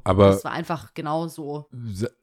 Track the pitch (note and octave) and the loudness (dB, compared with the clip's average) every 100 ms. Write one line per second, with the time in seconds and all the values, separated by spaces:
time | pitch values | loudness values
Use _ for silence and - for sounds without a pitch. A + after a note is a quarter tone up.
0 | - F#2+ G2 G2 - - E3+ E3 G#2+ - | 0 6 6 6 0 -6 -6 -8 -10 -10
1 | D#3 D#3+ E3+ D#3+ C#3+ D3 D3 B2 A#2 F#2+ | -4 -4 -4 -8 -10 -10 -12 -12 -10 -6
2 | A#2 - | -6 -8